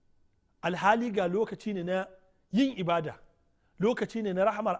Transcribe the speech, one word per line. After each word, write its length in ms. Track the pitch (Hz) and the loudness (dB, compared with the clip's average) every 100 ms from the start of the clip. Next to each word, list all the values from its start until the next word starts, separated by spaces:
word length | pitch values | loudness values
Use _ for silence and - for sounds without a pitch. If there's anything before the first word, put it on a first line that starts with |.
| _ _ _ _ _ _ | _ _ _ _ _ _
Alhali 480 | 170 175 190 226 240 | -6 0 4 4 2
ga 160 | 202 175 | -2 0
lokaci 460 | 190 220 196 214 | 0 -2 -6 -6
ne 80 | 196 | -4
na 240 | 170 185 190 - _ _ _ | -2 -2 -4 -12 _ _ _
yin 240 | 208 269 220 | 2 2 0
ibada, 380 | 175 170 151 - - _ _ _ _ - | 0 0 -2 -10 -18 _ _ _ _ -2
lokaci 420 | 202 247 208 226 | 0 0 -4 -4
ne 100 | 208 | -2
na 100 | 180 | 2
rahamar 340 | 208 208 214 | 2 2 -2